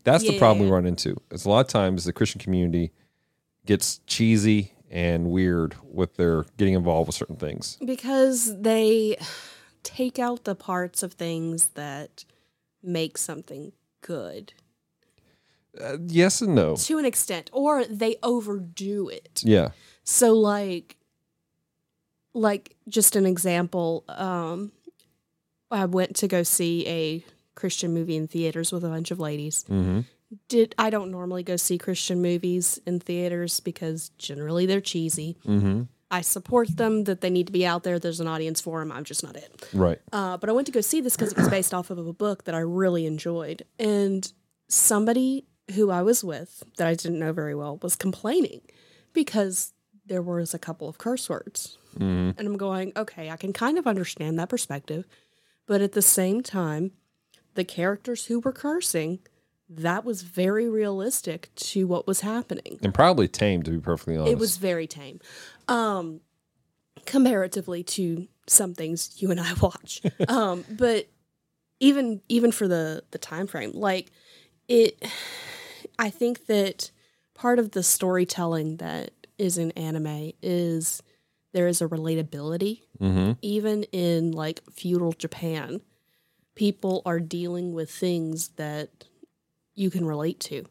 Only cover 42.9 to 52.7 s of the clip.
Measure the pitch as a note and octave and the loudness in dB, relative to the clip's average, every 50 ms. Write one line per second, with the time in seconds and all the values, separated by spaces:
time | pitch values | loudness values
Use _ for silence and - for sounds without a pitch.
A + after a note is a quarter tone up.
42.9 | F3 E3+ D#3+ D#3 D#3 D3+ - F3 E3+ E3 D#3 C#3+ E3 - - _ _ - A3+ G#3+ | 2 2 0 -2 -2 -4 -4 -4 -4 -4 -6 -8 -10 -12 -14 _ _ -2 0 2
43.9 | G#3 G3+ G3+ G3 G3 F#3+ F#3+ - _ _ _ _ _ _ _ - - - - - | 2 2 2 2 0 -2 -4 -8 _ _ _ _ _ _ _ -2 2 4 4 6
44.9 | A3 G#3 G#3+ A3+ A#3 B3+ C4 C4 C4+ C4+ - _ _ _ _ - F#3+ G3+ G#3+ G3+ | 4 4 4 4 4 2 2 0 0 -2 -6 _ _ _ _ -6 2 2 4 4
45.9 | F#3 F3 F3+ G#3+ A#3+ - - F3+ D3+ C3 E3+ - - - - _ _ - F3 E3 | 4 4 4 4 4 2 0 -4 -8 -8 -10 -14 -18 -20 -20 _ _ -2 0 0
46.9 | E3+ E3 - E3 E3+ D#3+ D#3+ D#3 D#3+ D#3+ D3+ D3+ C#3+ D3 D3 D3 C#3+ - - F3 | 0 0 -2 -4 -4 -2 -2 -4 -2 -4 -4 -4 -6 -6 -6 -8 -10 -8 -4 -4
47.9 | - - - G3 F3+ - - G#3+ C#4+ F#4 C#4+ - - - _ _ _ _ _ _ | -4 -2 -2 -4 -4 -2 -2 0 2 2 2 0 -2 -12 _ _ _ _ _ _
48.9 | _ _ _ _ - E4+ D4 - - G#3+ G3+ F#3+ F#3 - - - _ _ _ _ | _ _ _ _ 0 0 0 0 2 0 0 0 0 -4 -6 -6 _ _ _ _
49.9 | _ G#3 _ - F#3+ F3+ F3 F3+ F3 E3+ E3+ D#3+ - E3+ - - E3 - D3+ D3 | _ _ _ -6 -4 -4 -2 -2 -2 -2 -2 -4 -6 -8 -8 -10 -10 -10 -10 -12
50.9 | D#3+ - - A#3 B3+ B3+ - - D#3 - - - - - - - - _ _ _ | -12 -8 -4 -4 -4 -4 -4 -6 -6 -8 -8 -10 -10 -10 -10 -10 -14 _ _ _
51.9 | - - G2 F#2+ F2+ F2+ F2+ F#2 F#2+ - G#3 G#3 G#3 G3 G3 G3 | -6 -2 0 0 2 2 2 0 -2 -2 -4 -4 -4 -2 -2 -2